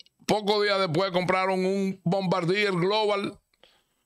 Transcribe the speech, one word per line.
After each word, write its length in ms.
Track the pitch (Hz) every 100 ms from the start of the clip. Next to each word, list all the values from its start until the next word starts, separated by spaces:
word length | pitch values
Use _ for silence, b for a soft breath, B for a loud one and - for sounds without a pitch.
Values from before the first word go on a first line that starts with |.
| - _ -
pocos 360 | 202 202 214
días 180 | 208 196
después 320 | 185 151 190
compraron 520 | 180 180 185 190 185
un 360 | 185 196 190 190
Bombardier 680 | 170 196 185 185 170 202 202
Global, 680 | 180 185 214 208 202 202 - _ _ b b b b